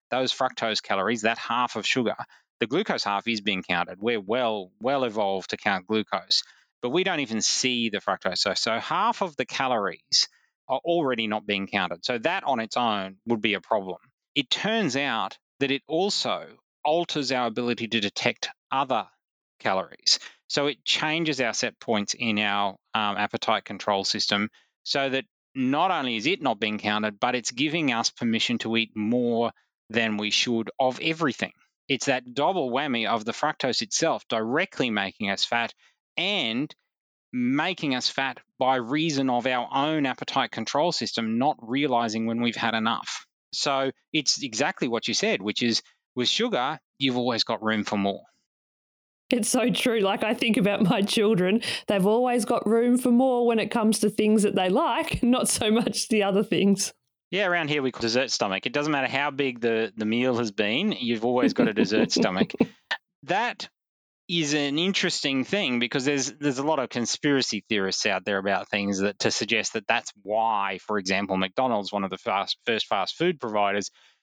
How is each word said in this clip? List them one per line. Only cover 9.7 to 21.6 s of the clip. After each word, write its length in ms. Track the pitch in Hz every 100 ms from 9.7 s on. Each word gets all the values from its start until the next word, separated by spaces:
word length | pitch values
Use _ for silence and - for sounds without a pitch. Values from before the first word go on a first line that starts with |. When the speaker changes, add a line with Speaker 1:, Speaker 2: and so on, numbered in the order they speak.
| 120 98 - - - - _ _ _ -
Speaker 1:
are 120 | 131 170
already 420 | 170 139 120 110
not 180 | 107 104
being 220 | 101 98
counted. 380 | 101 90 85 -
So 120 | 123
that 240 | 147 190
on 160 | - 123
its 180 | 113 -
own 400 | 120 104 95 95 -
would 160 | 117
be 140 | 110 98
a 60 |
problem. 360 | - 110 95 87 _ _ _ -
It 140 | 131
turns 460 | - 196 226 190 123
out 420 | 139 113 98 - _ -
that 120 | 139
it 100 | 135 -
also 600 | 160 202 - 120 92 78 - _ _
alters 480 | 147 165 170 156 131
our 160 | 131 120
ability 400 | 113 120 117 117
to 100 | 113
detect 500 | 101 - 120 - - - -
other 360 | 131 139 120 95 _ _ _ _ _
calories. 600 | 117 95 92 - - - - - -
So 200 | - 143
it 180 | 135 -
changes 560 | - 156 156 160 135
our 120 | 120
set 260 | 107